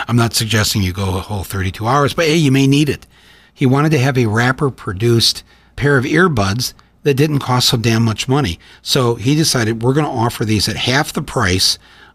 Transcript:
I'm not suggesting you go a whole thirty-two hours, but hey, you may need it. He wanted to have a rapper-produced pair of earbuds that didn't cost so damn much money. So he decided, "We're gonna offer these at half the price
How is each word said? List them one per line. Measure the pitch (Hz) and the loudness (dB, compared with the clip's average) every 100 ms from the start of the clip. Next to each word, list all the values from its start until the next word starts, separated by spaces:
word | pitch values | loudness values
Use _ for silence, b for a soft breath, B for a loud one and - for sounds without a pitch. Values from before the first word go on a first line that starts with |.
| - | -2
I'm | 120 | 0
not | 117 | 0
suggesting | - 110 107 101 110 | -2 -2 0 0 0
you | 92 | -2
go | 90 98 92 | -2 -4 -4
a | |
whole | 90 104 | -6 -8
thirty-two | 90 98 95 - 110 | -8 -6 -6 -4 -2
hours, | 139 143 | 0 0
but | - 160 | 0 0
hey, | 165 | 2
you | 147 | 4
may | 135 139 | 4 4
need | 143 151 | 4 2
it. | - - b b b b | -2 -10 b b b b
He | - 135 | -2 0
wanted | 135 156 | 2 2
to | 151 | 2
have | 131 127 | 2 0
a | 113 | 0
rapper-produced | 107 123 127 143 - - 95 117 117 - - b b b - | 2 0 0 -2 -4 -10 -2 2 2 2 -2 b b b -4
pair | 143 139 | 2 2
of | 120 | 2
earbuds | 156 185 127 95 101 - - b _ | 2 2 2 0 -2 -6 -10 b _
that | 151 131 | -2 0
didn't | 156 143 | 2 0
cost | - 123 - | 0 0 2
so | 123 | 0
damn | 113 113 | 0 2
much | 113 101 - | 2 -2 -2
money. | 139 117 82 B B | 0 0 -6 B B
So | - 147 123 117 | -4 0 0 0
he | 113 151 | 0 0
decided, | 156 127 113 113 | 2 0 -2 0
"We're | 120 | 0
gonna | 139 147 | 0 0
offer | 123 117 - 107 | -2 -2 -2 -2
these | 107 101 | 0 0
at | 104 | -4
half | - 131 151 | -2 0 -2
the | - | -4
price | 139 131 101 92 - - B B B | -6 -2 0 0 0 -2 B B B